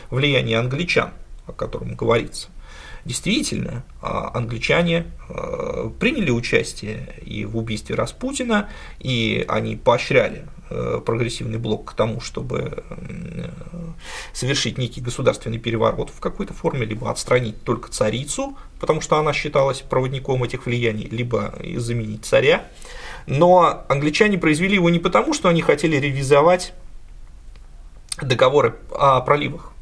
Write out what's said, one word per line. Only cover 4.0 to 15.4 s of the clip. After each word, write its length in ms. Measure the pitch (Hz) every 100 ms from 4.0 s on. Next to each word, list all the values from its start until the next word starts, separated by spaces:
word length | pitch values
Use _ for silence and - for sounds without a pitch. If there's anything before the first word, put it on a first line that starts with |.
а, 300 | - - -
англичане, 720 | 117 113 117 - 156 175 170 165 - -
э, 600 | - - - - - 113 -
приняли 320 | 220 294 160
участие 880 | 117 117 117 117 - 104 110 131 -
и 220 | - 107 107
в 100 | 113
убийстве 400 | 113 107 - 110
Распутина, 720 | 113 - 254 269 247 208 208 - - -
и 460 | 135 123 110 110 -
они 300 | 110 113 110
поощряли, 680 | - 117 - 135 104 - 151 - -
э, 300 | - - 117 113
прогрессивный 520 | 117 113 - 117 113
блок 340 | 110 107 -
к 20 |
тому, 260 | - 113 110
чтобы, 640 | - - 127 127 127 - -
м, 560 | - - - - - 170
э, 320 | - - 175 165 165 - - -
совершить 440 | - 127 135 - -
некий 220 | 120 -
государственный 580 | 123 - 123 -